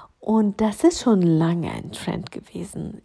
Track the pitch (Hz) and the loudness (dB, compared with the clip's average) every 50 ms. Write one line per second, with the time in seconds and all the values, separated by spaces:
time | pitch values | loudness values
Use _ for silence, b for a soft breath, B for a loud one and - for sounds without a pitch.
0 | B B B _ - - 220 220 214 208 196 - 220 220 208 - - 339 349 - | B B B _ -2 0 2 2 2 2 0 0 -2 -2 0 2 2 2 2 2
1 | - 254 220 190 180 170 160 156 165 165 170 170 156 - - 57 - - - - | 2 2 4 4 4 4 4 4 4 2 0 -2 -4 -6 -8 -8 -10 -12 -12 -10
2 | - 170 180 180 - - - - - - - 175 175 - - - - - - - | -6 -6 -6 -6 -8 -10 -14 -18 -16 -14 -12 -12 -12 -10 -10 -10 -10 -10 -12 -14